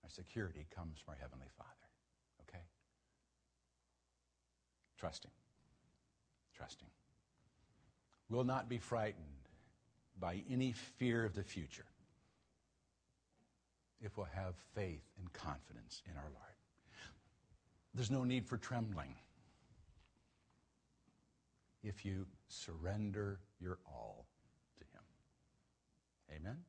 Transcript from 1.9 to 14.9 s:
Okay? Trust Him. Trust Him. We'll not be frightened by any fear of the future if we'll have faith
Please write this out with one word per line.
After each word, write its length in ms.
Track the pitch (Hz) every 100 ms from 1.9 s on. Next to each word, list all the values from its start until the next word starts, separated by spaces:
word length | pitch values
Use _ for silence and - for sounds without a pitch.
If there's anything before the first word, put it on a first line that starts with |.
| _ _ _ _ _ 80
Okay? 140 | 90 85 _ _ _ _ _ _ _ _ _ _ _ _ _ _ _ _ _ _ _ _ _ _ -
Trust 300 | - - -
Him. 60 | - - _ - - - _ _ _ _ _ _ -
Trust 240 | - -
Him. 80 | - - _ _ _ _ - _ - - - _ _ - _
We'll 140 | 117
not 260 | 127 127 117
be 80 | 120
frightened 480 | - 117 110 87 76 71 - - - - _ _ _ -
by 220 | 90 90 -
any 220 | 127 131
fear 520 | 110 - - 127 117
of 100 | 110
the 80 | 101
future 440 | 98 - 73 - - - - - - _ _ _ _ _ _ _ _ _ _ _ _ _ _ _ _ _
if 160 | 107 -
we'll 100 | 92
have 280 | 87 95 87 -
faith 280 | - 95